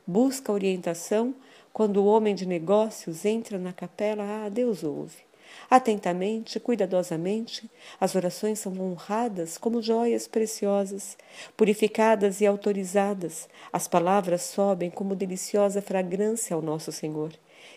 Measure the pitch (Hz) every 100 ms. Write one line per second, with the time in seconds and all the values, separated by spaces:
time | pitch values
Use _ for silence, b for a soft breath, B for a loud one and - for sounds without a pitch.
0 | - 185 269 262 - 202 190 185 175 170
1 | - 208 240 262 B B B - 220 202
2 | 202 220 214 185 185 175 160 208 220 -
3 | - 160 208 226 226 196 180 180 180 -
4 | 208 208 202 214 208 202 247 202 151 143
5 | 156 - _ B B B B 254 254 208
6 | 190 180 196 220 226 220 - 214 185 185
7 | 175 160 180 220 226 - 226 B B B
8 | 190 190 175 - 214 214 196 185 185 175
9 | - 214 240 185 165 - 233 233 214 226
10 | 233 226 - 226 220 - 202 202 196 196
11 | - - B B B - 202 214 214 220
12 | 220 220 202 190 208 202 208 202 185 196
13 | 196 196 160 - - B B 175 - 180
14 | 170 202 180 175 - - 202 185 175 -
15 | 196 190 190 185 - 202 202 196 196 190
16 | 185 190 214 226 - 165 156 156 156 156
17 | 156 151 156 - B B B